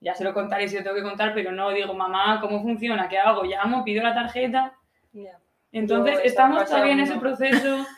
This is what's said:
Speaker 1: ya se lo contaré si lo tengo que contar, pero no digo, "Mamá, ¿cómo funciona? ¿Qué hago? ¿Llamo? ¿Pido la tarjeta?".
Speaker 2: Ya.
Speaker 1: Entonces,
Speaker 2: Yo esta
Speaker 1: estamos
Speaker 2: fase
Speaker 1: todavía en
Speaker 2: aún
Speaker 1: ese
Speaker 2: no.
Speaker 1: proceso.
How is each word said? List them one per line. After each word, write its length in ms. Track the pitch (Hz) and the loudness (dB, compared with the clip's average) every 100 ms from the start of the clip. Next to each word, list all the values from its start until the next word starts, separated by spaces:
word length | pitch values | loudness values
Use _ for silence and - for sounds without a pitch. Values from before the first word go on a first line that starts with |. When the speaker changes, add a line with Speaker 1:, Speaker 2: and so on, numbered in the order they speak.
Speaker 1:
ya 140 | 170 | -6
se 100 | 180 | -4
lo 80 | 190 | -2
contaré 360 | 202 208 196 202 | -2 -2 -2 -2
si 80 | 196 | -4
lo 40 | |
tengo 120 | 190 202 | -4 -4
que 60 | |
contar, 320 | 202 202 214 | -4 -2 -2
pero 180 | 214 185 | -2 -4
no 160 | 185 196 | -4 -2
digo, 220 | 202 190 | -2 -4
"Mamá, 480 | 190 185 185 208 214 | -4 -2 0 2 2
¿cómo 220 | 208 208 | -2 -4
funciona? 460 | 226 220 233 208 240 | -4 -4 -2 -2 0
¿Qué 80 | 190 | 0
hago? 240 | 208 202 | 0 0
¿Llamo? 400 | 185 196 208 254 | -2 -2 -2 -2
¿Pido 180 | 214 208 | -2 -2
la 120 | 233 | 0
tarjeta?". 580 | 233 233 247 254 262 262 - _ _ _ | -2 -4 -4 -2 -2 -2 -6 _ _ _
Speaker 2:
Ya. 240 | 214 196 180 _ _ _ | -20 -20 -20 _ _ _
Speaker 1:
Entonces, 420 | 220 214 233 254 | -4 0 2 4
Speaker 2:
Yo 40 | 285 | 4
esta 80 | 254 | 4
Speaker 1:
estamos 300 | 247 262 285 | 6 6 6
Speaker 2:
fase 100 | 294 | 2
Speaker 1:
todavía 200 | 285 277 | 4 4
en 60 | 277 | 4
Speaker 2:
aún 40 | 277 | 2
Speaker 1:
ese 60 | 247 | 0
Speaker 2:
no. 40 | |
Speaker 1:
proceso. 680 | 254 254 269 269 269 269 277 | -2 0 2 2 2 -2 -4